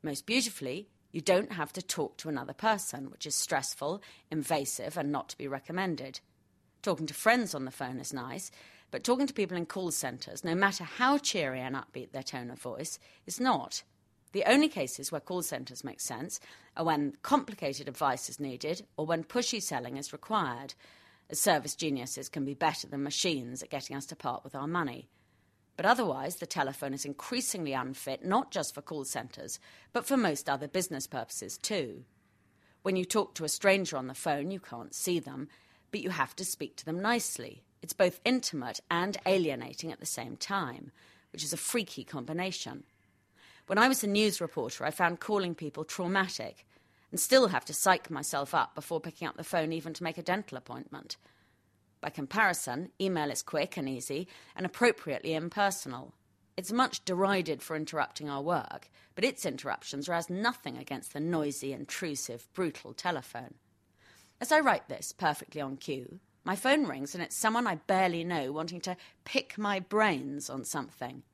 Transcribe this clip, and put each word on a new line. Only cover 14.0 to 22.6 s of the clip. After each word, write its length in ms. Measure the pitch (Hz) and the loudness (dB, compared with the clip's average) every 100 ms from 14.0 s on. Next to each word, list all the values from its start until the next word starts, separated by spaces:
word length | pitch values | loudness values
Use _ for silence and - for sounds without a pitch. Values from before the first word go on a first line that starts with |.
| _ _ _ | _ _ _
The 120 | 202 - | 0 6
only 220 | 262 311 | 8 8
cases 440 | 247 131 - 139 | 2 -4 -4 -4
where 80 | 151 | -6
call 220 | - 180 | -4 -4
centres 420 | 170 131 127 123 | -2 -4 -8 -10
make 160 | 135 - | -10 -8
sense 400 | - 120 151 - - - - - | -6 -6 -6 -8 -12 -20 -14 0
are 80 | |
when 320 | 165 151 143 - | 2 4 2 -2
complicated 640 | - 277 277 208 147 135 143 | 4 4 4 -4 -4 -4 -8
advice 420 | 127 143 123 - | 0 2 2 -4
is 120 | 117 | -6
needed 440 | 139 127 151 175 - - | -6 -4 -4 -4 -6 -4
or 100 | 156 | 0
when 160 | 165 | 0
pushy 400 | 160 247 240 226 | 0 0 0 0
selling 340 | 190 135 120 135 | -2 -4 -4 -8
is 160 | 147 | -8
required, 600 | 147 - 214 156 120 139 - - - - _ _ | -12 -2 0 0 -2 -8 -14 -18 -20 -20 _ _
as 100 | 156 | 2
service 340 | - 156 147 | 4 4 2
geniuses 540 | - 160 139 123 - 135 | -2 0 0 -4 -8 -6
can 160 | 156 | -4
be 80 | 139 | -4
better 340 | 139 | 2